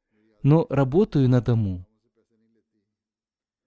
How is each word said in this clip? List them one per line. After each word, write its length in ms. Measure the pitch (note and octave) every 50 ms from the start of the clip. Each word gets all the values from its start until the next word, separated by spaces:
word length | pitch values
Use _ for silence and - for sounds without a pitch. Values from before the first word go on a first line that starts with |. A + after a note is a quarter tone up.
| _ _ _ _ _ _ _ _
но 240 | - C#3 D#3 E3 D#3 -
работаю 600 | C3+ C#3 C3+ B2+ C#3+ F#3+ A3 - - D3 C3 B2
на 100 | B2+ B2
дому. 460 | A2 B2 A#2 A2+ G#2 F#2+ F2+ F2+ F2+ _ _ _ _ _ _ _ _ _ A2+ A2 A2+ A2+ A2+ A2 _ _ A2 G#2+ G2+ G#2+ G#2+ _ _ _ _ _ _ _ _ _ _ _ _ _ _